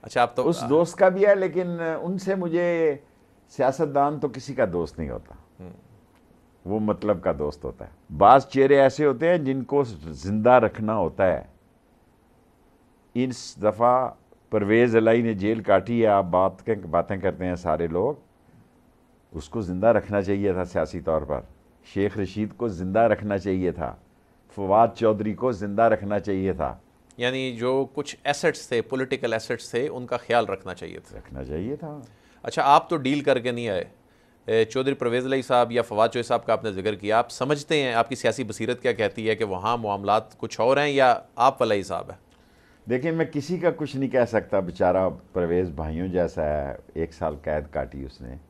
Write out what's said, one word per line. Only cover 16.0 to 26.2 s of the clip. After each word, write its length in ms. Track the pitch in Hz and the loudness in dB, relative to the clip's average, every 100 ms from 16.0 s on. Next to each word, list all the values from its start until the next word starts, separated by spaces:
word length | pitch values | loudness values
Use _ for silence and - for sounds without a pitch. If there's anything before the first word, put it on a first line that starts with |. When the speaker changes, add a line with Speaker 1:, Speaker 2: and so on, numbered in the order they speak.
Speaker 2:
है, 60 | 110 | 4
आप 180 | 98 | 4
बात 360 | 92 90 95 95 | 2 2 2 -2
के, 140 | - | -4
बातें 460 | 104 92 78 - 98 | -4 -2 -2 -2 -2
करते 240 | 95 82 | -4 -4
हैं 120 | 90 87 | -4 -4
सारे 320 | 87 78 82 | -2 -2 -2
लोग, 300 | 82 113 151 _ _ _ _ _ _ _ _ _ _ _ | -2 -2 -4 _ _ _ _ _ _ _ _ _ _ _
उसको 300 | 80 - 117 | -16 -10 -8
ज़िंदा 280 | 92 90 107 | -6 0 4
रखना 300 | 110 101 101 | 2 2 -4
चाहिए 320 | 92 101 101 | 0 -2 0
था 100 | 90 | -2
सियासी 360 | 90 90 78 90 | -4 -4 -4 -6
तौर 200 | 78 78 | -2 -2
पर, 280 | 73 71 - - _ _ _ | -2 -8 -8 -20 _ _ _
शेख 240 | 98 101 104 | -4 -4 -2
रशीद 340 | 95 104 107 | -8 -6 -8
को 160 | - 117 | -6 -8
ज़िंदा 380 | 87 92 101 117 | -6 -2 2 2
रखना 320 | 104 104 98 | 2 -2 -4
चाहिए 340 | 98 95 90 | -2 -2 -2
था, 260 | 85 69 - _ _ _ _ _ - | -2 -8 -8 _ _ _ _ _ -10
फवाद 340 | 98 104 113 | 2 4 4
चौधरी 440 | - 113 107 107 | 2 0 2 -2
को 180 | 92 123 | -2 -4
ज़िंदा 340 | 104 104 101 117 | -4 -6 2 2
रखना 320 | 113 98 | 2 -2
चाहिए 360 | 104 | -4